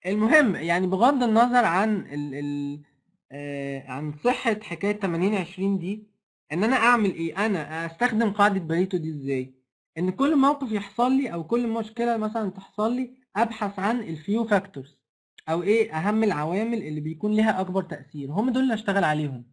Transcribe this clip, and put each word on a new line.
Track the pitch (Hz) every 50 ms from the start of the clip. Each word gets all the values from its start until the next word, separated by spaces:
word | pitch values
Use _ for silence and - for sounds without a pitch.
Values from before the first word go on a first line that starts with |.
| _
المهم | 180 196 214 214 220 277 311 294 233 175
يعني | - 151 170 170 175 190 185
بغض | 180 185 214 254 294 262 247
النظر | 233 220 220 240 247 240 247 233
عن | 185 165 180 208 220 214 196
ال-، | 147 - 143 147 147 147 131
ال-، | 143 147 147 143 143 143 143 143 147 147 _ _ _ _ _ _ _ _ _
آه، | 135 143 143 143 143 143 139 139 139 135 135 135
عن | 131 135 151 151 147 151 -
صحة | 233 240 - - 247 214 214
حكاية | - - 175 156 - 202 208 208
تمانين | 208 190 170 165 175 196 214
عشرين | 196 180 - - - 185 196 202 185
دي، | 160 180 208 214 214 _ _ _ _ _ _ _ _ _
إن | 147 170 190
أنا | 226 262
أعمل | 240 220 233 247 233 214 196 -
إيه؟ | - 165 165 - 185 202
أنا | 226 208 185 - - 156 160 165
أستخدم | 165 - - 240 247 - 214 233 220
قاعدة | 202 - 202 208 196 190
باريتو | 170 156 165 165 185 190 190 175
دي | 156 156
إزاي؟ | 156 147 135 139 139 131 131 131 - _ _ _ _ _ _ _ _ 160
إن | 170 185
كل | 185 - 269 294 320 294
موقف | 269 277 285 277 277 233
يحصل | 214 202 202 - - - 240 254
لي | 269 269 277 240 175
أو | 170 160
كل | 160 226 240 247 233
مشكلة | 220 226 220 220 - - 233 240 233 226
مثلًا | 214 214 214 233 220 196
تحصل | 185 - - - _ - 208 226 247
لي | 247 262 247 - _ _ _ _
أبحث | 190 226 226 - - 220 196 196 -
عن | 185 202 240 247
الفيو | 208 165 165 151 - - 202 226 233 226
factors | 214 190 185 - _ 143 131 - _ _ _ _ _ _ _ _ _ - - -
أو | 160 170 175
إيه | 185 214 233 220 220 -
أهم | 160 165 196 220 220 220
العوامل | 214 175 147 151 160 170 196 220 226 233 226 147
اللي | 156 151 156
بيكون | 151 156 160 - - 208 214 214
لها | 220 220 208 185
أكبر | 190 175 180 190 185
تأثير، | - 156 - - - _ 151 139 135
هم | 147 180 226 262
دول | 233 254 262
اللي | 262 233
أشتغل | 208 - - 190 196 185
عليهم. | 156 151 151 151 143 131 123 120 _